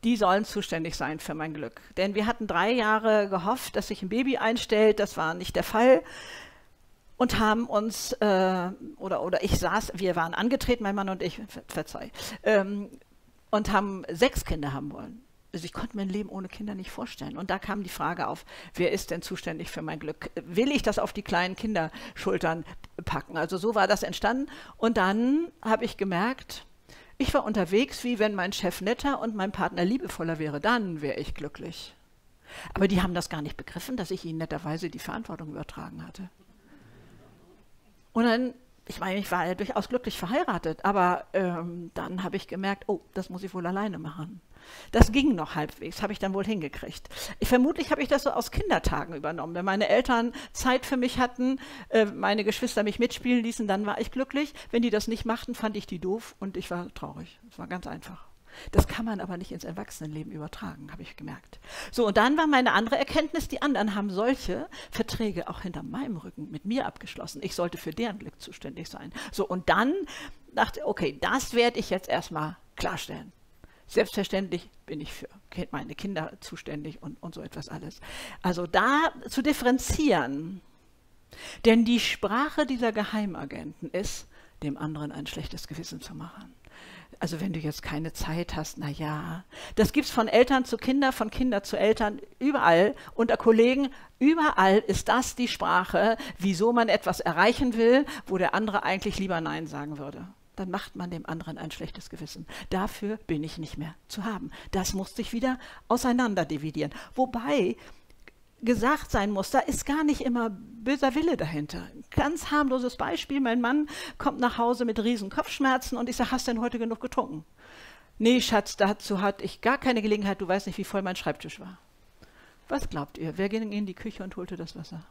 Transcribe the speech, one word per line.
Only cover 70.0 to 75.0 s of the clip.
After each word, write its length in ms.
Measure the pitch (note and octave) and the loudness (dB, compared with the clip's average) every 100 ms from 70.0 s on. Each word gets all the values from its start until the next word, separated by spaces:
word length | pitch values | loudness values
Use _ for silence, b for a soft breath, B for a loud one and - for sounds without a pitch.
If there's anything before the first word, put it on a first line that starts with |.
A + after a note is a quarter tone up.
| E4+ B B B - | -4 B B B -8
dachte 280 | - - - | 0 0 0
ich, 40 | D5+ | -4
„Okay, 320 | G#3 D3+ C#3+ | -2 -2 -2
das 320 | E3 B3 - | -2 0 0
werde 260 | A#3 A#3+ A#3+ | 4 4 2
ich 100 | - | -2
jetzt 200 | F#3+ - | -4 0
erstmal 480 | - - D#3 D#3 F3 - - | -2 -2 -6 -6 -8 -18 -6
klarstellen.“ 560 | - E3 - - C#3 - _ _ b b b | -4 -4 -8 -10 -12 -20 _ _ b b b
Selbstverständlich 800 | - G#3 - G3 G3+ F#3+ F3 - - - | 0 2 0 0 -2 -2 -6 -8 -20 -12
bin 160 | - | -10